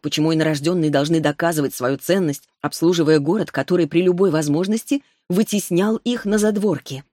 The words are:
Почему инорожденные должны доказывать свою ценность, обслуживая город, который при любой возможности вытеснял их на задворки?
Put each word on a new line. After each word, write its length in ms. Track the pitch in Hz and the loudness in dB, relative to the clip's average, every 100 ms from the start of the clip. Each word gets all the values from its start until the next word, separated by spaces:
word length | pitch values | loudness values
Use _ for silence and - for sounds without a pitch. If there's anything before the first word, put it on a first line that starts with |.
Почему 300 | 147 151 156 | -4 0 0
инорожденные 580 | 160 156 147 151 180 151 | 2 0 0 0 0 2
должны 300 | 143 147 165 | 0 2 2
доказывать 540 | 147 143 170 156 139 | 0 0 -2 0 -2
свою 220 | - 123 135 | -2 -4 -4
ценность, 520 | - 190 165 139 _ _ | 0 0 0 -4 _ _
обслуживая 580 | 147 - 165 175 151 156 | -8 0 0 2 4 4
город, 320 | 143 208 160 | 2 -2 -2
который 360 | - 135 180 156 | -4 -2 0 2
при 140 | 165 | 2
любой 280 | 180 175 196 | 2 2 2
возможности 720 | 156 151 147 190 226 - 277 _ _ _ | 2 0 -2 0 -2 -2 -6 _ _ _
вытеснял 680 | 180 226 208 - 175 208 220 | -2 0 -2 0 0 0 -2
их 280 | - 240 | -4 -4
на 140 | 202 214 | 0 0
задворки? 640 | 214 208 208 160 - 135 - | 2 0 -2 -2 -6 -12 -12